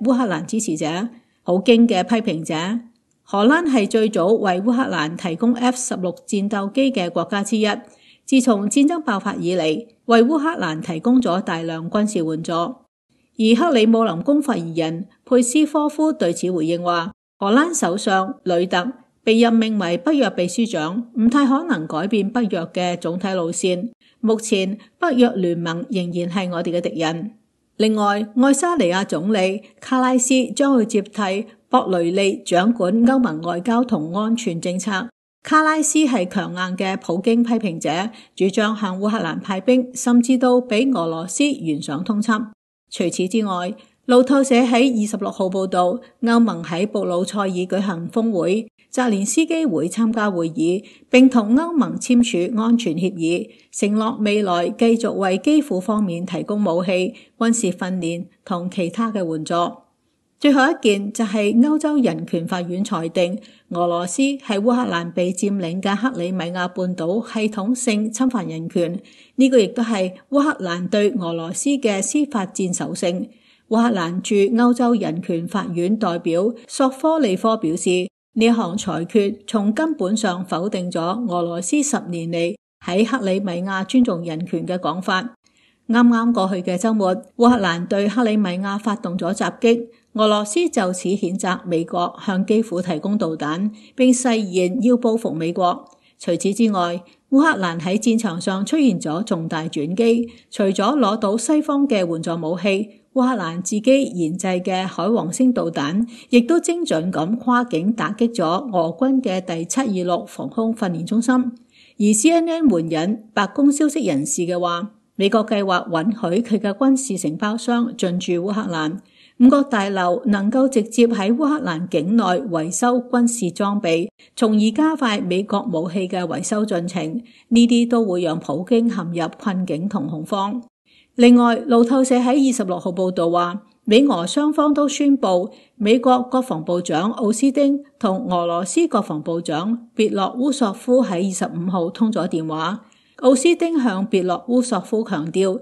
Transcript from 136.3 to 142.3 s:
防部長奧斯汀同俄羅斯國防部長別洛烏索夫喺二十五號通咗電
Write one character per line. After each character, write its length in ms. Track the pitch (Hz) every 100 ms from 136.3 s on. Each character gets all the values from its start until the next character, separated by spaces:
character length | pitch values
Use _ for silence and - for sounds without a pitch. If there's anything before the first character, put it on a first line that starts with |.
| 262
防 240 | 254 165
部 160 | 160 175
長 320 | 175 156 202
奧 200 | 233 214
斯 180 | 220 277
汀 320 | 277 277 277 - _
同 340 | 214 190 185
俄 140 | 180 170
羅 180 | 170
斯 240 | 185 - 330
國 140 | 226
防 180 | 196 151
部 180 | 160 170
長 460 | 170 156 202 233 - -
別 180 | 214
洛 120 | 208 190 247
烏 140 | 277
索 200 | 254 220
夫 320 | 190 - 254
喺 240 | 233 175 196
二 40 |
十 140 | 185 190 165
五 100 | 185
號 180 | 185 170
通 220 | - 220
咗 160 | 196
電 200 | 175